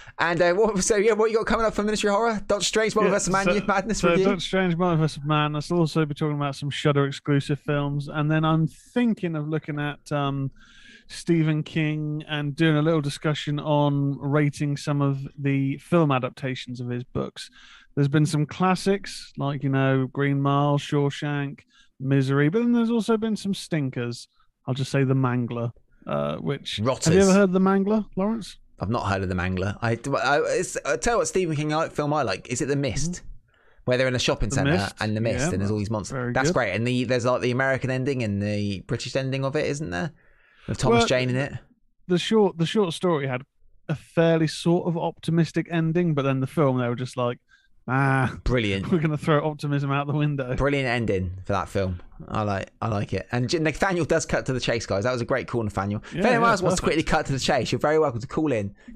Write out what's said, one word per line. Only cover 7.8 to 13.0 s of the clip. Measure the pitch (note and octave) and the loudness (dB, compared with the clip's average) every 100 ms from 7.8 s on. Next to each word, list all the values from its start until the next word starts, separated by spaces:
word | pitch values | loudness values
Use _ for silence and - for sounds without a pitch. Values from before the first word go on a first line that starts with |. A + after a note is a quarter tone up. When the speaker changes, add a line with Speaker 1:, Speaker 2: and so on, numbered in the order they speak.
| C#3+ C#3+ C#3 | -2 -4 -4
Speaker 2:
And | D3+ D3+ | -2 0
then | D#3 | 2
I'm | D#3+ D#3+ D#3 | 4 4 2
thinking | - - B3 A#3+ G#3 F3 D#3 | -2 -6 0 0 0 -2 -4
of | D3 | -4
looking | D#3 - D3 | -4 -4 -4
at, | D3 C#3+ - | -4 -6 -4
um, | D3 C#3+ C#3 C3+ - - - - - - | -2 -2 -2 -4 -8 -20 -20 -20 -20 -18
Stephen | - - E3+ D#3 D3+ | -8 0 2 4 0
King | D3+ E3 D3+ D3+ D3+ D3+ D#3 | -2 -2 -2 -2 -4 -6 -6
and | D3+ D3 C3+ | -4 -4 2
doing | D#3+ D3+ | 4 4
a | |
little | D#3 E3 | 4 2